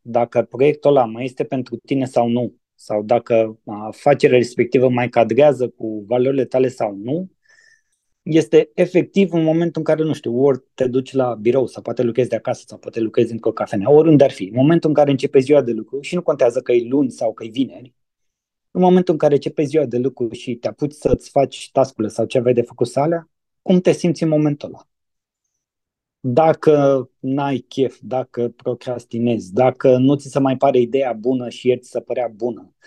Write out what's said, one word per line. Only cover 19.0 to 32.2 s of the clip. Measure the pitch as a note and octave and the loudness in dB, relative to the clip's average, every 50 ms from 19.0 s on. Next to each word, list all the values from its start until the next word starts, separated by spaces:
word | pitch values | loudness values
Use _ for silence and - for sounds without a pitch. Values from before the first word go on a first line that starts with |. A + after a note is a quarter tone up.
| F3+ - | 4 2
în | E3 D3 | 0 2
care | - C#3+ C#3+ | 2 2 2
începe | C3+ - - - - | 2 0 -4 -4 -4
ziua | D3+ C3 C3 D#3 C#3+ | -4 0 0 -2 -2
de | A#2+ A#2 B2 | 0 -2 -4
lucru | B2 C3+ B2+ - B2 A2+ | -4 -4 -4 -4 -6 -6
și | A2+ - - C3 A#2+ | -8 -10 -10 -10 -10
te | A#2+ - A2 | -8 -8 -8
apuci | G#2+ - D3+ D3 | -6 -6 -8 -8
să-ți | - - - C3 B2+ - - - | -6 -4 -2 0 0 -2 -2 -2
faci | - C#3+ C#3 C3 - - - - | -2 0 0 0 -4 -12 -18 -4
task-urile | - C3+ C3 C3 - - G#2+ G#2 | 0 0 0 0 -2 -6 -8 -6
sau | - - A2+ | -4 -6 -6
ce | A2 - C3 | -2 -2 0
aveai | A#2 B2+ B2 | 0 2 2
de | A#2+ | 0
făcut | A#2 - - - A#2+ A#2 | -2 -2 -4 -4 -4 -2
sau | - C3 | -2 -2
alea, | C#3+ E3 E3+ E3 E3 _ _ _ _ _ _ _ | -2 -2 -2 -4 -6 _ _ _ _ _ _ _
cum | _ - F#3 F3+ | _ 0 2 2
te | F3+ F3+ | 4 2
simți | D#3+ - - F3 D3+ - | 0 2 0 -2 -2 -2
în | E3+ D#3+ | -2 0
momentul | D#3 D3+ D3+ D3 D3 - - - | 0 2 0 0 -2 -4 -8 -14
ăla? | - - _ _ _ _ _ _ _ _ _ _ _ _ _ _ _ _ _ _ _ _ _ _ _ _ _ _ _ _ - B2+ | -16 -18 _ _ _ _ _ _ _ _ _ _ _ _ _ _ _ _ _ _ _ _ _ _ _ _ _ _ _ _ -6 0
Dacă | A#2+ C#3 D#3+ D#3+ D3+ - - D#3 D3+ D3 C#3 C#3 C#3 C3 B2 - _ _ | 2 4 4 4 2 2 2 4 4 4 4 2 2 0 -2 -6 _ _
n-ai | - C3 C3+ C#3+ C#3 C#3 C#3 B2+ | -6 -6 -4 -4 -2 -4 -4 -6
chef, | C3 _ - C#3 C3 B2+ - _ | -6 _ -4 -4 -4 -4 -4 _
dacă | - G#2+ B2 C3 C3 - - A#2+ A#2+ A#2 A#2 | -12 -8 -6 -6 -6 -6 -6 -6 -6 -6 -8
procrastinezi, | _ - B2+ A#2+ - - B2+ B2 A#2+ - _ - A#2 A#2 A#2+ A#2 G#2+ F#2 F#2 | _ -8 -8 -8 -8 -8 -10 -10 -10 -10 _ -6 -4 -2 -2 -2 -4 -6 -4
dacă | F#2 A#2 B2+ B2+ - - - C3+ B2+ | 0 2 2 2 2 2 2 4 4
nu | B2+ C3 C3+ C#3+ | 4 4 2 0
ți | C#3+ - C#3 | 0 -4 -4
se | - C#3+ | -2 -2
mai | C3+ C3+ C3 | 0 0 0
pare | B2+ - C#3 C3 B2+ | 2 2 2 2 2
ideea | A#2+ A2+ A#2 C3+ C3+ B2 | 0 0 -2 -2 -2 -4
bună | A2+ A2 G#2 B2+ C3 B2+ B2 A#2 | -6 -4 -4 -4 -4 -4 -6 -10
și | - - - B2 | -12 -4 -2 -2
ieri | B2 A#2+ | -2 -2
ți | - - | -4 -10
se | - A#2+ | -10 -10
părea | A#2 - A#2+ B2+ | -8 -6 -6 -6